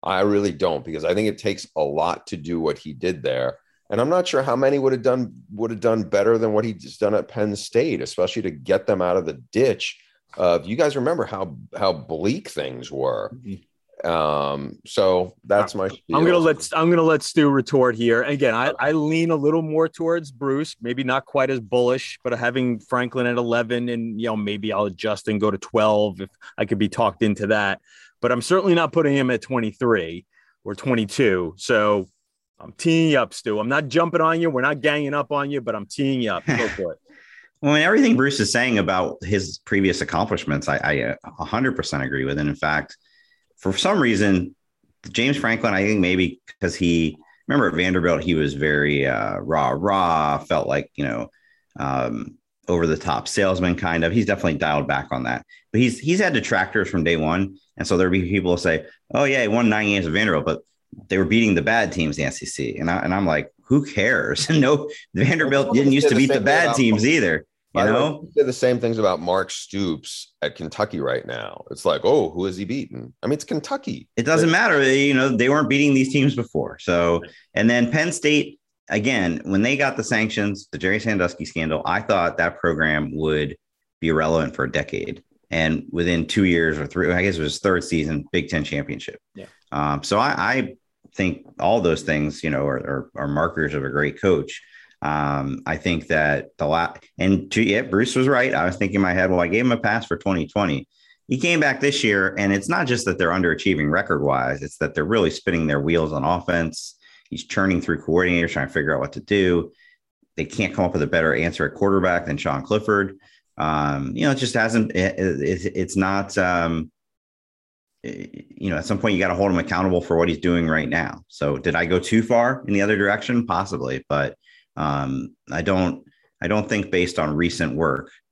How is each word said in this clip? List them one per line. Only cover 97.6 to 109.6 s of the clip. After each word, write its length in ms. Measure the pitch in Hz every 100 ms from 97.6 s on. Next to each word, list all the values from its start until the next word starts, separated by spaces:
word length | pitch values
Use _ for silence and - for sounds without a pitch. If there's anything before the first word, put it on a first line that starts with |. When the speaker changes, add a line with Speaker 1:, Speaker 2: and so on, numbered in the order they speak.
Speaker 3:
yeah, 180 | 113 101
Bruce 320 | 131 98 123
was 140 | 131 131
right. 260 | 131 127
I 100 | 67
was 120 | 85 90
thinking 180 | 101
in 80 | 101
my 100 | 95
head, 160 | 90 92
"Well, 120 | 90
I 80 | 87
gave 160 | 104
him 80 | 123
a 40 | 117
pass 300 | 117 110 113
for 100 | 85
twenty 300 | - 92 73
twenty." 400 | - 98 69 - _ _ _ -
He 100 | 127
came 220 | 170 170
back 220 | 143 131
this 240 | 139 139
year, 280 | 117 101 95 -
and 140 | 101
it's 160 | 98 98
not 180 | 175 151
just 180 | 123 101
that 120 | 87
they're 120 | 87
underachieving 600 | 90 90 78 - 82 73
record-wise, 720 | 82 101 78 69 67 64 69
it's 140 | 69 -
that 180 | 73
they're 100 | -
really 260 | 78 113 85
spinning 360 | - - 85 80
their 140 | 71
wheels 320 | 71 85 78
on 100 | 78
offense. 760 | 69 87 - 87 82 - - - _ - _
He's 160 | 80
churning 360 | - - 95 87
through 220 | - 80
coordinators, 500 | - 82 90 87 85
trying 160 | - 69
to 40 |
figure 220 | - 71
out 60 | 73
what 140 | 69
to 60 | -
do. 520 | - 101 92 87